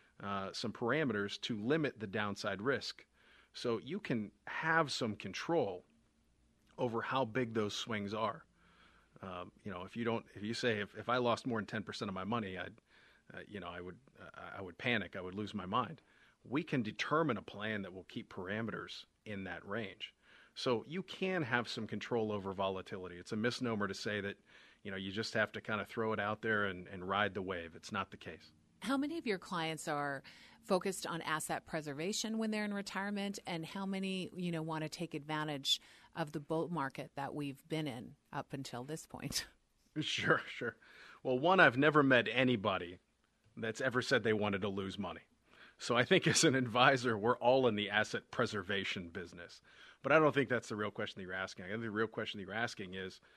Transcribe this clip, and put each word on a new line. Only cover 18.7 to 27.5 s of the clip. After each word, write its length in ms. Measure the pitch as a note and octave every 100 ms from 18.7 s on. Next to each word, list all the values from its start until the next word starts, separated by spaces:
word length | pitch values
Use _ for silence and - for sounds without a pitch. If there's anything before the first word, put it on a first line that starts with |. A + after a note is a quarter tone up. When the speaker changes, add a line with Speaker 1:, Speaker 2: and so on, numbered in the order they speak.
| F#2 G#2 - - _ A2
Speaker 1:
in 180 | G2
that 240 | F#2 E2+ G2
range. 460 | G#2+ G2 F2+ - - _ - -
So 300 | - C#3 A2+ -
you 160 | F3
can 400 | - - F#3 F#3
have 240 | B2 B2 A2+
some 200 | - G#2+
control 440 | G#2+ - A#2+ A2
over 220 | G#2 F#2+
volatility. 600 | F#2+ F#2+ F#2+ - G2 F2+ F2
It's 160 | -
a 60 | G#2+
misnomer 500 | A#2+ - B2 A2 G2+
to 60 |
say 280 | G2 A#2+ G#2+
that, 140 | G2 - _ - - _
you 80 | G2+
know, 60 | F#2+
you 140 | F#2+
just 220 | G2 A2
have 180 | A2+ G#2
to 80 | G#2+
kinda 240 | - G#2+ F#2+
throw 280 | - A2
it 60 | G#2
out 220 | G2+ G#2+
there 240 | A2+ G#2 G2+
and, 220 | F2+ F2+
and 200 | G2 F2+
ride 260 | G2 G#2
the 80 | G2
wave. 300 | F#2